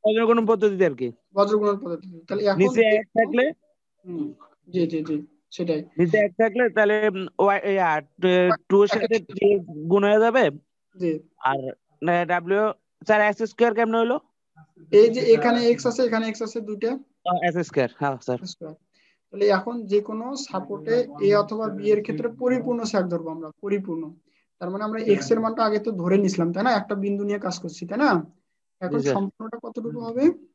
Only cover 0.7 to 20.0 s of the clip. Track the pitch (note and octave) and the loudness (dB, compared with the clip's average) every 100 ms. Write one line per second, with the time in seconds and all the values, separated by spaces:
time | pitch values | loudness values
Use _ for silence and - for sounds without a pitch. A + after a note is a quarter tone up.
0.7 | F#3+ F3+ B2+ B2 A#2 _ G3 G3+ G#3+ G#3 | 2 0 0 -8 -8 _ 0 2 2 0
1.7 | G3+ F3 E3 F#3+ E3+ - G3 G3+ F#3 G3+ | -2 -6 -10 -12 -20 -8 -2 0 2 2
2.7 | A#3+ A3 G#3+ G#3+ A3+ A3+ A#3+ C#4 - _ | 4 4 2 0 0 2 2 0 -2 _
3.7 | _ _ _ F3+ E3+ D3 - - _ - | _ _ _ -12 -8 -8 -12 -20 _ -6
4.7 | F3+ D#3+ D#3+ D#3 D3+ - _ _ - F3 | -2 -2 -2 -4 -6 -8 _ _ -8 -4
5.7 | D#3 - - F3 G#3+ G3+ F3+ A3+ G#3+ A#3+ | -4 -4 0 2 4 2 2 0 2 0
6.7 | G#3+ G#3 G#3+ G#3+ F#3+ F#3 - G3 G3 G3+ | 2 2 4 0 -2 -8 0 2 2 0
7.7 | G3 E3+ D#3 D3 _ F#3 F3+ F3+ F3 _ | 0 0 0 -4 _ 2 4 4 0 _
8.7 | G3 G3+ G#3 G3+ A3 E3+ G3 G3+ G3+ E3+ | 4 4 2 0 -2 -4 0 2 2 -2
9.7 | D3+ D#3+ G3+ G3+ G#3+ A3+ B3 F3+ C#3+ _ | -10 0 2 4 4 4 4 2 0 _
10.7 | _ _ F#3 F3 D#3 _ _ C3 C#3 C3 | _ _ -6 -4 -4 _ _ -4 -4 -6
11.7 | - _ _ E3 F3 E3+ F3 E3+ G3 G#3+ | -14 _ _ -2 0 0 -4 0 0 0
12.7 | - _ _ - G#3+ G#3 G3+ A3 - A#3+ | -4 _ _ 0 2 2 0 -6 0 0
13.7 | A3+ A3+ A3+ A3+ C#4+ _ _ _ _ _ | 2 0 0 0 -2 _ _ _ _ _
14.7 | _ - G#3 A3+ A#3+ A3+ A3+ A#3+ A#3+ A#3 | _ 4 6 6 4 4 6 6 2 2
15.7 | A#3 B3 A#3 B3 A3 A3 G#3+ A3 A#3 G#3+ | 2 0 0 0 0 -2 -6 -8 -8 -10
16.7 | G3+ A3+ C4+ - _ F3 F3+ F3 E3+ D#3+ | -6 -4 -6 -12 _ -4 -2 0 -2 -4
17.7 | - B2 - C#3+ C3 - B2 F3+ - D#3 | -2 -2 -2 -4 -4 -6 -6 -8 -16 -16
18.7 | D#3 _ _ _ _ _ G3 G3+ F#3+ A#3 | -18 _ _ _ _ _ -2 2 2 -2
19.7 | A#3+ G3+ G#3 | -10 -2 -2